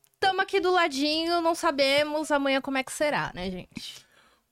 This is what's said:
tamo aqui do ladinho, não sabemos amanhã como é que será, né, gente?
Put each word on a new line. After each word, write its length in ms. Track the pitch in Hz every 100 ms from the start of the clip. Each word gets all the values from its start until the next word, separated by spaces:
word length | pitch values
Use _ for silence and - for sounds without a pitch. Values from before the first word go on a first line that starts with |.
| _ _
tamo 220 | 392 370
aqui 180 | 381 392
do 140 | 359
ladinho, 680 | 359 339 269 294 311 330 339
não 120 | 330
sabemos 760 | 330 339 277 269 277 302 302 302
amanhã 300 | 294 277 269
como 160 | 269 269
é 40 |
que 100 | 262
será, 380 | - 294 240 156
né, 160 | - 185
gente? 560 | 185 - - - - - _ _ _ _